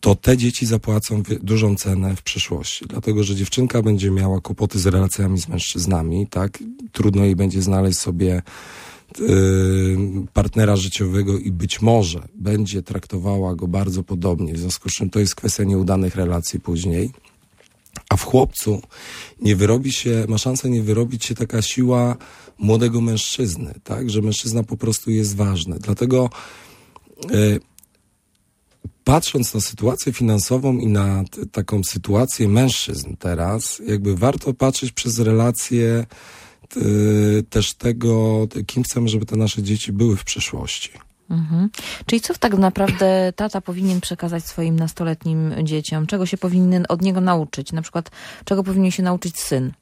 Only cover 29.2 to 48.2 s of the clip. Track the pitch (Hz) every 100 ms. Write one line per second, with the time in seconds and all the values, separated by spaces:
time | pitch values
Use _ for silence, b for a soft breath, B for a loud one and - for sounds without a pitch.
29.2 | - 143 120 107 - - 107 127 - 123
30.2 | 117 107 - 127 135 127 113 104 98 98
31.2 | 95 - - - 95 104 92 - 90 104
32.2 | 127 - 107 107 131 - - - 85 95
33.2 | 92 87 87 107 113 - 113 104 101 95
34.2 | 117 139 143 127 131 131 131 - 127 113
35.2 | 110 110 120 117 - 120 117 117 117 B
36.2 | B B B B - - 107 104 104 104
37.2 | 104 107 107 - 101 - 123 120 117 113
38.2 | 110 110 110 - 104 - 123 - 117 107
39.2 | 110 107 110 - 101 107 - 98 117 98
40.2 | - - - - 67 - - - - _
41.2 | _ 165 156 165 196 - B B - 233
42.2 | - 349 269 196 190 185 196 185 190 190
43.2 | 185 180 208 196 190 180 190 180 - 175
44.2 | 170 170 160 - 165 165 165 - 165 160
45.2 | 170 160 160 143 156 156 151 156 156 202
46.2 | 180 190 180 180 180 180 175 165 190 185
47.2 | 185 170 151 - 143 160 160 170 160 B